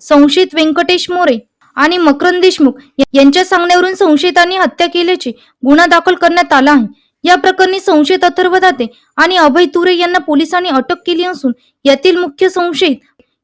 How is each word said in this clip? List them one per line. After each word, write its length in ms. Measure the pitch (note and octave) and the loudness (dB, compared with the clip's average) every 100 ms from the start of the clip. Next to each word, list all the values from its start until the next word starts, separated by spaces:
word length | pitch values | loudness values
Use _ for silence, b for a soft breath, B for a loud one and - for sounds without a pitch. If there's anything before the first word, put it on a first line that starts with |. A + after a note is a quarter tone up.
संशयित 460 | - D4 C#4+ F4+ F#4 | 0 2 4 2 -2
व्यंकटेश 560 | D#4+ D#4 D#4 E4+ F4+ - | 0 -2 0 -2 -2 -4
मोरे 280 | F4+ E4 A3+ - _ b | -2 -2 -2 -6 _ b
आणि 240 | - D4+ F4+ | -4 -2 0
मकरंद 440 | D#4+ C#4+ F4+ F4+ | 0 0 0 0
देशमुख 300 | F#4 F#4 C4+ - B B | 0 0 -2 -4 B B
या-, 80 | C#4 | -2
यांच्या 320 | C#4 C#4 F4 | 2 4 2
सांगण्यावरून 500 | F#4 F4+ F4 F4+ F#4 | 0 -2 0 0 0
संशयितांनी 640 | F#4+ F4+ D4+ F4+ D#4+ F4 F#4+ | 0 0 0 0 0 0 0
हत्या 300 | E4 - E4+ | -4 -2 -4
केल्याचे 440 | F4 F4 F4+ B3 - b b | -2 -2 -4 -6 -14 b b
गुन्हा 220 | B3+ D4+ E4+ | 0 2 4
दाखल 280 | E4+ F#4 | 2 0
करण्यात 380 | F4 E4+ F4 - | 0 0 0 0
आला 200 | C#4+ C#4 | 2 4
आहे. 140 | C#4+ G#3 b b b | 2 0 b b b
या 120 | E4+ F4+ | 0 0
प्रकरणी 440 | F#4 F#4+ F#4+ F#4+ | 0 0 0 -2
संशयित 440 | G4 D4+ D4 F#4 | 0 0 2 0
अथर्व 340 | F4 - F#4 F#4 | 0 0 0 2
दाते 280 | F#4 B3+ A3+ b b b | 0 0 -6 b b b
आणि 200 | E4 F#4 | 0 2
अभय 280 | D4 D#4 | 2 2
तुरे 320 | D#4 E4+ F4+ F4 | 0 0 0 0
यांना 220 | F4 F4+ | -2 -4
पोलिसांनी 500 | - D4 D#4+ F4+ F4+ | -2 -2 -2 -4 -2
अटक 280 | C4+ B3+ F4 - | -4 -4 -6 -4
केली 180 | E4+ | -4
असून 280 | F4+ F#4 B3+ A#3+ _ _ | -4 -6 -6 -8 _ _
यातील 320 | C#4 C4+ F#4 F4 | 0 2 2 0
मुख्य 320 | F4 - F#4+ | -4 -2 -2
संशयित, 480 | F#4 F4 C#4+ F4 A#3+ _ _ _ _ | -2 -4 -2 -2 -4 _ _ _ _